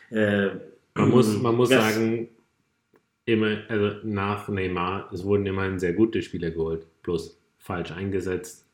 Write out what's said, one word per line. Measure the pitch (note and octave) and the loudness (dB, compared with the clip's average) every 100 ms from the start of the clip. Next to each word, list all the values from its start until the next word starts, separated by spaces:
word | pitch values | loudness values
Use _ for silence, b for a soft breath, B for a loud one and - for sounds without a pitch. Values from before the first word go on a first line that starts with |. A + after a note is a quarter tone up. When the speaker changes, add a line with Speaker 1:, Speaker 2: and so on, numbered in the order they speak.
| - | -6
Speaker 1:
äh, | A2 G#2 G2+ G2 F#2 - - _ | 0 2 2 0 -4 -14 -20 _
Speaker 2:
Man | - G#2+ | 2 6
muss, | A#2+ G#2+ G#2 | 6 4 2
man | B2 A#2 | 2 2
muss | B2 | 4
Speaker 1:
das | B2+ A2 G#2+ | 4 4 2
Speaker 2:
sagen, | A2+ A#2 A2 _ _ _ _ _ _ _ _ _ | 0 -2 -6 _ _ _ _ _ _ _ _ _
immer, | - A2 G#2+ G#2 - | 0 2 2 -2 -4
also | A2 G#2 - | 0 0 -2
nach | A2 G2+ G2+ G#2 - | -6 -4 -2 -4 -4
Neymar, | G2 F#2 F2+ F2+ G2 - | -4 -2 -2 -2 -4 -8
es | F#2 | -6
wurden | G2 G2+ G2 | 0 0 0
immerhin | F#2+ F#2+ F#2 | -2 -2 0
sehr | F2+ | 0
gute | F2 A2+ - | 2 2 0
Spieler | - F2+ E2+ | -6 -6 -6
geholt, | E2 D#2+ E2 - _ | -4 -4 -6 -10 _
bloß | - E2+ - - _ _ | -6 -6 -6 -18 _ _
falsch | - F2+ E2+ | -10 -8 -8
eingesetzt, | E2+ G2 F#2+ F#2 F2+ - - _ | -8 -4 -4 -4 -6 -8 -18 _